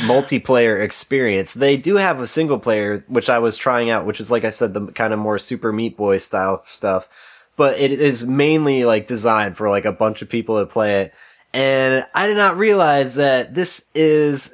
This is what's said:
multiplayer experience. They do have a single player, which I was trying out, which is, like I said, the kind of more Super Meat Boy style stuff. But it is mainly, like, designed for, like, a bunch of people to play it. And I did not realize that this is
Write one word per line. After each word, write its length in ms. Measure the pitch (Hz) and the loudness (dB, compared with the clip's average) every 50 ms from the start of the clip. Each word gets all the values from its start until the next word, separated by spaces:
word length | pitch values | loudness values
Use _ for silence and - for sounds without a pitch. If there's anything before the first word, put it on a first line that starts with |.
| 117 | 0
multiplayer 760 | 113 123 139 139 - 143 117 - - 131 120 117 113 107 98 | 2 2 2 2 0 -2 -4 0 2 2 4 4 2 2 0
experience. 760 | 107 104 - - - - 139 135 127 110 98 95 95 - - | -2 -4 -4 -6 -6 -4 -2 -2 0 0 0 0 -2 -4 -4
They 220 | 117 139 139 143 131 | 0 2 2 2 2
do 180 | 131 165 202 196 | 2 0 2 2
have 220 | 196 185 156 131 | 2 0 -2 -2
a 60 | 123 - | -4 -4
single 320 | - 156 160 147 143 107 | -2 -2 0 0 0 -2
player, 440 | - 120 110 107 104 104 104 101 - - | 0 0 0 0 0 -2 -4 -6 -6 -4
which 200 | 127 120 - - | -2 0 2 2
I 120 | 123 117 | 2 2
was 180 | 117 113 107 - | 2 0 0 -2
trying 320 | - 135 123 120 117 117 | -2 0 0 0 0 0
out, 160 | 113 104 82 | 0 -2 -2
which 140 | 104 104 - | -4 -6 -6
is, 100 | 107 - | -4 -2
like 160 | 120 113 110 | -2 0 0
I 60 | 110 | -2
said, 240 | 107 - 120 107 95 | -2 -2 -2 -2 -2
the 100 | 104 104 92 | -4 -8 -6
kind 220 | - - 113 110 110 | -4 -4 -2 -2 -2
of 60 | 107 | -2
more 200 | 107 107 104 98 | -2 -2 -2 -2
Super 340 | - - 127 107 - 113 107 | -4 -6 -6 -4 -4 -4 -2
Meat 240 | 110 117 113 - - | -2 -4 -6 -4 -2
Boy 200 | 104 101 98 95 | 0 2 2 0
style 420 | - - - 98 95 95 95 92 - | 0 -2 -4 -2 -2 -2 -2 -4 -6
stuff. 460 | - - - - 101 95 92 - - _ - - - - - _ _ _ - | -10 -10 -6 -4 -2 -2 -2 -4 -8 _ -20 -20 -20 -20 -20 _ _ _ 0
But 220 | 147 135 - - | 2 2 2 2
it 120 | 143 135 | 0 0
is 360 | 139 131 151 143 127 113 120 123 | 0 2 2 2 0 0 -2 -2
mainly, 580 | 131 139 143 151 156 156 151 143 135 127 123 | 0 2 2 2 2 2 2 2 2 2 2
like, 220 | 117 110 107 107 - | 2 2 2 0 -4
designed 500 | 123 107 107 117 110 107 104 98 85 - | -6 -2 0 2 2 2 0 -2 -4 -4
for, 100 | 107 104 | -2 0
like, 180 | 101 101 95 | 0 0 0
a 60 | 107 | -2
bunch 300 | 90 - 101 92 - - | -2 0 -2 -2 -2 -4
of 80 | 120 - | -8 -6
people 300 | - 117 113 - 110 107 | -6 -6 -4 -2 -2 -2
to 80 | 98 - | -2 -2
play 340 | - 117 107 104 101 98 | -2 -2 0 0 0 0
it. 120 | 98 - - _ - - _ _ _ _ - | -2 -4 -8 _ -20 -20 _ _ _ _ -4
And 500 | 131 135 135 135 131 131 131 131 131 123 - - | -2 0 0 2 2 2 2 0 0 -2 -2 -2
I 140 | - 190 208 | -2 0 0
did 100 | 208 208 | 2 2
not 180 | 202 190 170 | 2 2 2
realize 600 | 185 214 220 202 190 170 151 143 143 139 127 120 | 2 2 2 4 4 4 4 4 2 2 0 0
that 400 | 139 143 139 131 127 120 - 127 | 0 2 2 2 0 -2 -4 -4
this 300 | 175 180 - - - - _ - | -4 -4 -2 -4 -6 -8 _ 0
is 580 | 156 160 156 151 151 151 147 143 139 - - | 2 2 4 4 4 2 2 0 -2 -6 -8